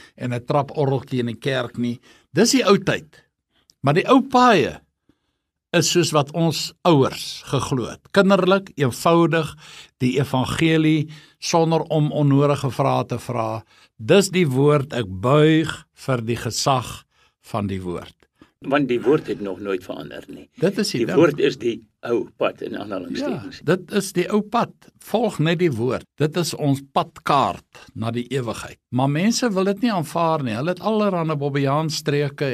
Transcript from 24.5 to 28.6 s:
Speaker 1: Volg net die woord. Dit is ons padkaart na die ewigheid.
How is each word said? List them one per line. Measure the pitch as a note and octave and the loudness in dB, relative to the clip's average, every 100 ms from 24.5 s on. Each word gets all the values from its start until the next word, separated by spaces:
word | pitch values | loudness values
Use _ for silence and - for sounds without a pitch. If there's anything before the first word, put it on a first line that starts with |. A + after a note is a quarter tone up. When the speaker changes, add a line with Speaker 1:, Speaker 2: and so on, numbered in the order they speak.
| A#3 B3 - _ _ | -4 -4 -8 _ _
Speaker 1:
Volg | - G#3 A3+ - | -4 -2 -2 0
net | D#3 E3+ | 0 2
die | F3 | 0
woord. | A2 B2 G#2 - - | 0 -2 -4 -6 -4
Dit | D3+ E3 | -2 -2
is | D#3+ - | -4 -2
ons | D3 C#3 C#3 F3+ | 0 -2 -2 -4
padkaart | E3+ - - C#3+ G#2+ E2+ _ - - - | -4 -6 0 2 2 -2 _ -20 -18 -8
na | A2+ A#2 | -6 -6
die | A#2+ | -6
ewigheid. | C3+ A#2 G2+ | -6 -6 -8